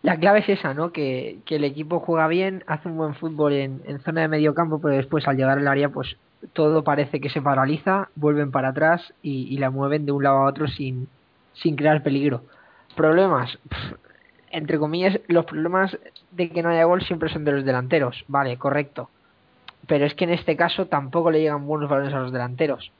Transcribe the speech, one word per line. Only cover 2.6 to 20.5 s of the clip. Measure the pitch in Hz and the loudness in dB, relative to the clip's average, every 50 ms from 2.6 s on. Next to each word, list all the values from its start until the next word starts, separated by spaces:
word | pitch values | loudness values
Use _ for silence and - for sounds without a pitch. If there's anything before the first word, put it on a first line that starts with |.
| - | -6
hace | - 156 151 - 180 | -6 -8 -6 -6 -8
un | 165 | -6
buen | 160 160 151 143 | -4 -4 -4 -4
fútbol | - - 160 156 151 151 147 143 | -6 -8 -8 -2 0 0 2 2
en, | 139 135 135 135 135 - | 0 -2 -4 -8 -10 -12
en | - 143 139 | -12 -12 -8
zona | - - 160 165 | -6 -4 -2 0
de | 160 | 0
medio | 156 156 151 151 151 147 | 0 2 2 2 2 2
campo, | 160 170 160 156 151 | 2 0 0 -2 -2
pero | - 151 139 | 0 2 2
después | 135 131 135 160 156 135 151 | 2 0 0 -2 0 0 0
al | 139 | 0
llegar | 131 131 131 135 | 2 2 2 2
al | 143 143 143 | 2 2 2
área, | 139 139 143 | 2 2 0
pues | 143 - - 135 - - _ _ _ _ _ - - | 0 -2 -6 -10 -10 -12 _ _ _ _ _ -20 -10
todo | _ - 156 151 156 156 147 | _ 2 2 4 4 2 2
parece | 156 143 143 143 - - 147 | 2 0 0 0 -2 -2 -6
que | 131 139 | -6 -4
se | - 160 | -6 -2
paraliza, | 135 147 139 135 131 135 151 151 - 196 190 196 190 - _ | 0 2 2 2 2 2 0 -2 0 0 0 0 -2 -6 _
vuelven | 151 147 151 147 147 147 139 | 0 0 2 2 2 0 0
para | 131 139 131 135 | -2 -2 -2 0
atrás | 131 143 156 160 170 170 - - _ _ | 0 2 2 2 2 2 -2 -12 _ _
y, | - 160 139 131 127 - 135 | -8 -6 -6 -6 -6 -6 -4
y | |
la | 139 139 131 | -2 -2 -2
mueven | 135 135 139 139 147 151 147 | -2 -2 -2 0 0 -2 0
de | 143 | -2
un | 143 139 139 | -2 2 4
lado | 139 139 135 | 4 4 6
a | 135 | 4
otro | 139 135 - 156 | 2 2 0 -4
sin, | 139 - - 143 131 131 127 127 - _ _ _ _ _ _ _ _ _ | -4 -4 -6 -8 -6 -6 -8 -10 -10 _ _ _ _ _ _ _ _ _
sin | - - 165 151 | -4 -2 -2 -2
crear | 139 147 156 151 151 151 | 2 2 2 2 4 2
peligro. | 151 139 139 139 147 127 120 - _ - - - _ _ _ _ _ - | 0 0 2 2 0 0 -2 -8 _ -20 -20 -20 _ _ _ _ _ -2
Problemas, | - 156 156 160 175 196 190 165 131 123 123 - - _ - | 2 4 4 6 6 6 4 4 2 0 -2 -8 -16 _ -12
pf, | - - - - - - _ _ _ _ _ _ _ _ _ _ | -10 -10 -10 -10 -12 -16 _ _ _ _ _ _ _ _ _ _
entre | - 160 156 147 156 151 | -10 -8 -4 -2 0 0
comillas, | 151 151 160 175 180 190 190 - - | 0 0 0 2 2 2 0 0 0
los | - 175 170 160 | 2 2 2 2
problemas | - 151 151 160 170 180 185 190 190 - - - - _ - _ _ | 2 -4 -4 -4 0 2 2 0 0 -2 -10 -16 -20 _ -20 _ _
de | 185 175 180 165 | -6 -6 -6 -4
que | 160 170 165 | -2 -2 0
no | 170 | 2
haya | 170 165 165 | 4 4 6
gol | 170 180 190 185 | 4 4 2 0
siempre | - 185 165 160 156 | -4 -4 -4 -4 -4
son | - 160 151 | -4 -2 -2
de | 147 143 | 0 0
los | 139 135 | 0 0
delanteros, | 135 131 127 123 127 170 160 139 123 - - - | 0 -2 -2 0 0 0 2 2 0 -4 -8 -12
vale, | - 139 139 139 131 123 | -4 -2 -2 0 -2 -4
correcto. | 123 - 143 135 147 147 139 _ - 117 - _ _ _ _ _ _ _ _ _ _ _ - _ _ - | -4 -2 -2 0 0 -2 -4 _ -14 -14 -14 _ _ _ _ _ _ _ _ _ _ _ -20 _ _ -2
Pero | - 170 143 143 | 0 2 2 2
es | 139 - | 0 0
que | - 185 | -2 0
en | 170 | 0
este | 175 170 - - | 0 -2 0 -2